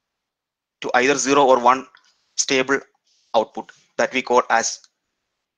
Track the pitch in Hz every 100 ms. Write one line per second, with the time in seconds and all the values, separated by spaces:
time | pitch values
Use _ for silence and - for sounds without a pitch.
0 | _ _ _ _ _ _ _ - 139 123
1 | 135 135 123 143 135 127 120 131 - _
2 | _ _ _ - - 131 131 139 - _
3 | _ _ _ 113 107 110 - - _ -
4 | 117 127 - 123 - 117 110 - _ _
5 | _ _ _ _ _